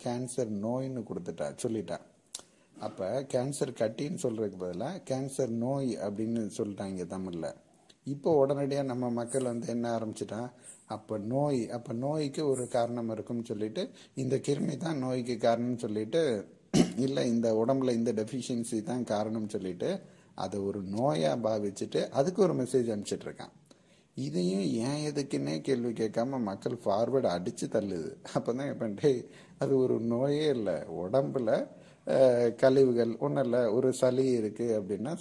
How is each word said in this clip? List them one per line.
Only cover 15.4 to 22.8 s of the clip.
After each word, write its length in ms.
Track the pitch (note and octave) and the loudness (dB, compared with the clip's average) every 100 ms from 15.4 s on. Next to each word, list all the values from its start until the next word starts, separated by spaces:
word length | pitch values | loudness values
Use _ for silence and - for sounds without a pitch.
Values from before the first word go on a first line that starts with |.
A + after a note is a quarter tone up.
காரணம்னு 380 | A#2+ A#2 A#2+ A#2+ | 4 4 2 -2
சொல்லிட்டு, 680 | A2 G#2+ A2 E3 D3+ G#2 - - _ - - - | -2 -2 0 2 2 0 -4 -16 _ 2 2 2
இல்ல 300 | C3+ C#3 C3 | 0 2 2
இந்த 380 | A#2 A2+ A2 A2+ | 4 4 4 4
உடம்புல 240 | C3+ B2+ | 4 2
இந்த 220 | A#2 A#2 | 2 2
டெஃபிஷியன்சி 680 | G#2+ G#2+ C3 A#2 A#2+ A#2 A2+ | 0 -2 -4 -4 -4 -2 -2
தான் 220 | G2+ B2 | -2 -4
காரணம்னு 440 | A#2 G#2 G#2+ A2+ G#2+ | 0 0 0 -2 -4
சொல்லிட்டு 520 | G#2 F#2 F2 B2+ F#3+ - - - | -4 -4 -2 -2 -4 -8 -20 -16
அதை 260 | - F#2 G2+ | -8 -6 -2
ஒரு 220 | G2 G2+ | -2 -4
நோயா 580 | F#2+ G2+ C#3 D#3 D3+ B2+ | -4 0 2 4 2 2
பாவிச்சுட்டு 640 | A2 A2 G2+ F#2+ G#2 D#3 G3 | 0 0 -2 -4 -2 -2 0
அதுக்கு 340 | B2+ D#3+ F3+ | 2 2 4
ஒரு 120 | F3+ | 4
மெசேஜ் 360 | C#3 B2 C3 | 4 2 2